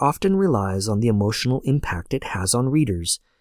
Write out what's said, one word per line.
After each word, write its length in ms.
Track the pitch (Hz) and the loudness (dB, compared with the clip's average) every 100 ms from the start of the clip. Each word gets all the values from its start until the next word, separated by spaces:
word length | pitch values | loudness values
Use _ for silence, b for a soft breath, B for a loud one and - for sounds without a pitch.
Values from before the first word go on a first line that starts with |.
often 340 | 139 - 190 | -2 0 0
relies 540 | 190 190 113 98 95 104 | 2 2 2 0 -2 0
on 100 | 104 | 0
the 80 | 117 | 2
emotional 520 | 104 101 - 127 131 | 2 2 0 -2 -2
impact 480 | - 143 - 87 - | 0 0 0 -6 -4
it 120 | 135 | -6
has 280 | - 95 92 | -4 -6 -2
on 160 | 120 131 | 0 2
readers. 520 | 151 131 87 85 - _ _ | 2 2 -2 -4 -6 _ _